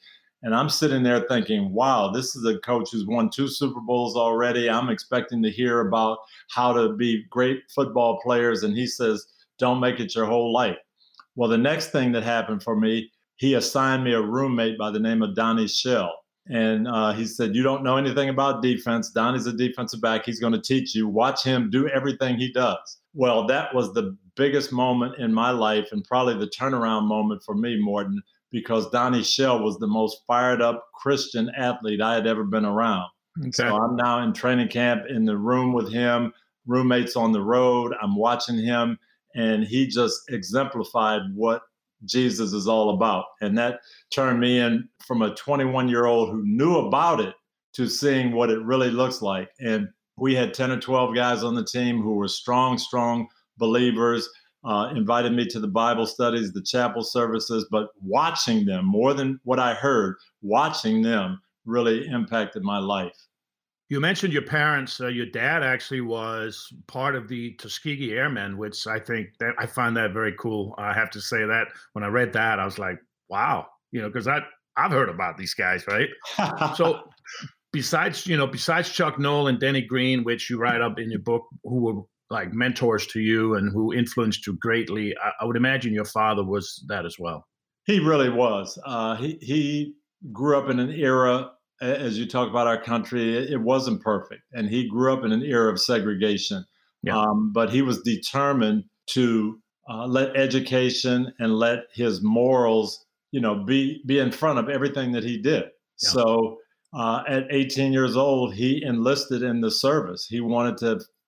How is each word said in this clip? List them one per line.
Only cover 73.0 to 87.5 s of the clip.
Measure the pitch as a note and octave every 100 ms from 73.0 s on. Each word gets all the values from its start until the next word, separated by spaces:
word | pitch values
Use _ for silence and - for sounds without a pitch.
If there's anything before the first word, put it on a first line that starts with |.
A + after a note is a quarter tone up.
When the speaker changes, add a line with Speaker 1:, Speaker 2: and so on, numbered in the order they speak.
| _ _ -
Speaker 2:
"Wow," | G2 C3+ A2 - _ _
you | A#2+
know, | G#2
'cause | A#2 A2+
I, | D3 - - _ -
I've | F3+
heard | C#3 A2+
about | E2+ F2+ D#2+
these | F#2
guys, | - F#2 F#2 G2+
right? | G#2 D3 - - -
Speaker 1:
<laughs> | F3 - D3+ -
Speaker 2:
So | E3 D3+ - _ - - C#3 _ _
besides, | D3 B2+ D#3+ F#3 - F#3
you | D#3
know, | C3+
besides | C#3 - E3 F3
Chuck | - D#3 D3
Noll | C#3+ D3 C#3
and | A#2+
Denny | C3+ C3+
Green, | A2 B2+ C3 B2+
which | A#2 A#2 -
you | A#2+
write | A#2+ A#2
up | A#2 A2
in | A2
your | G#2+
book, | G2+ A#2 - -
who | - B2
were, | A#2 G#2 - _ -
like, | A2+ F2+
mentors | G#2+ B2 A#2+ B2 G#2+ -
to | A2
you | G#2+ A2 A2
and | G#2 G2+
who | G2+ A2
influenced | A2+ A#2+ - A2+ G2+ -
you |
greatly, | F2 A#2 A2+ A2+ G#2 G#2 -
I, | G#2 -
I |
would | A#2 A#2+
imagine | B2+ C3+ A#2+
your | G#2+ G#2
father | A2 G#2+ G#2
was | F#2+ G2+ F#2+ - -
that | G2+
as | E2+ -
well. | E2+ D2+ -